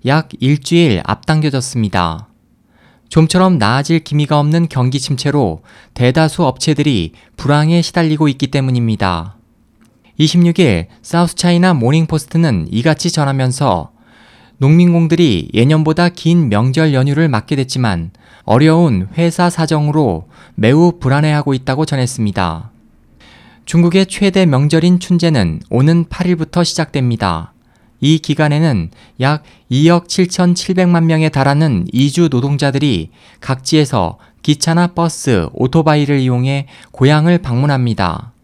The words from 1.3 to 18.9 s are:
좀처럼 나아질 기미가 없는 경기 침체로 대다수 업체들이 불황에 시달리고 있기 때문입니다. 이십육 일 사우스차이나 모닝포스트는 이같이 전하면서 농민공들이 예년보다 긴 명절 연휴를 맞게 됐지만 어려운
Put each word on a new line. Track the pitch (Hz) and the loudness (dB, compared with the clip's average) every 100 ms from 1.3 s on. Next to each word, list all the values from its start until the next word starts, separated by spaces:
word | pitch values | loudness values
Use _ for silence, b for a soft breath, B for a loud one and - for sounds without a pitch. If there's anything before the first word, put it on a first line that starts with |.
| 156 151 131 127 120 107 95 85 80 107 _ _ _ b b b b b | 0 0 -4 -4 -4 -2 -2 -2 -6 -14 _ _ _ b b b b b
좀처럼 | 160 160 180 185 165 | 0 2 2 2 2
나아질 | 104 127 143 165 | 0 -2 -2 -4
기미가 | - 147 147 151 | -2 -4 0 0
없는 | 147 170 165 | 0 0 -2
경기 | 131 127 135 | -2 -2 -2
침체로 | 127 131 147 143 107 80 b b b | -6 -4 -2 0 -2 -4 b b b
대다수 | - 123 127 160 - | -2 0 2 0 0
업체들이 | 151 127 - 147 147 113 80 b b - | -2 -2 -2 0 0 0 -4 b b -4
불황에 | 131 147 151 170 | 0 2 2 2
시달리고 | 165 175 160 151 156 | 0 -2 0 2 0
있기 | 135 135 | 0 -4
때문입니다. | 139 131 123 117 107 98 85 90 - _ _ _ _ _ _ b - | -2 0 0 0 0 -2 -4 -8 -18 _ _ _ _ _ _ b -2
이십육 | 156 175 170 170 | 0 2 2 2
일 | 156 87 85 b | 2 2 -4 b
사우스차이나 | - 170 175 - 175 175 185 | -4 -2 -2 -2 0 2 2
모닝포스트는 | 156 117 160 160 156 - 160 165 98 82 | 2 2 0 0 -4 -2 -2 0 0 -2
이같이 | 101 135 151 - | -2 0 -2 -2
전하면서 | - 139 135 127 127 135 90 - b b b b b b b | -2 -2 -2 -2 -2 0 0 -4 b b b b b b b
농민공들이 | 139 165 175 170 165 165 165 90 - | 2 4 4 2 0 2 2 0 -2
예년보다 | 104 127 156 156 156 175 | 0 2 2 0 0 0
긴 | - 165 170 139 | 0 0 2 2
명절 | 104 123 131 160 | 0 0 0 0
연휴를 | 135 139 143 160 | 0 0 0 0
맞게 | 113 - 139 | -2 -4 -4
됐지만 | 131 131 120 87 82 b b b | -4 -2 -2 -2 -6 b b b
어려운 | - 135 156 165 170 | 0 4 4 4 2